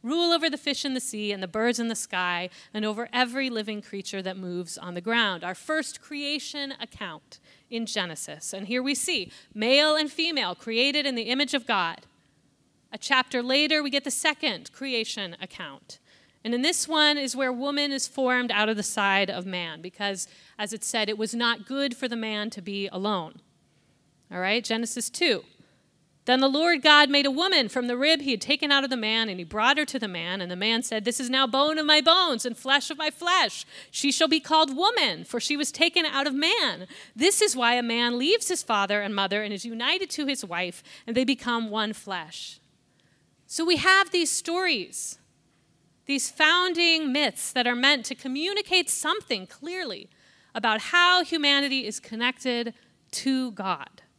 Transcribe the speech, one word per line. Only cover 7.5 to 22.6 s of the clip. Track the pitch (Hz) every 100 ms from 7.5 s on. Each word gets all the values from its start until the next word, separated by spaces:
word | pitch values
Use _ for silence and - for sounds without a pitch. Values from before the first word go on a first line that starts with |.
| - _
in | 233 226
Genesis. | 214 180 156 - 151 -
And | 190 190
here | 247
we | 254
see | 277 - 311 180 - -
male | 208 220 277 302 302
and | 302
female | - 330 302 196
created | 175 - 226 269 294 285
in | 247
the |
image | 220 254 285
of | 285 233
God. | 208 170 170 - _ _ _ _ _ _ _ _
A | 220
chapter | - 269 254 254
later, | 240 269 302 302
we | 285
get | 277
the | 277
second | - 320 294 302 180 -
creation | - 269 240 220 - 190 165
account. | 185 - 160 139 _ - _ _ _ _
And | 226
in | 240
this | 277 349 -
one | 311 302 294
is | 269 247
where | 262
woman | 247 277 285 285
is | 269 -
formed | - 262 254 247
out | 208 214
of | 214
the |
side | 202 - 196 196 196
of | 185 185
man, | 180 170 156
because, | 175 - 202 190 - - - -
as | 208
it | 214
said, | - 233 214
it | 214
was | 220
not | 233 233 226 208
good | 269 277 240
for | 254
the | 226
man | 220 214 208
to | 208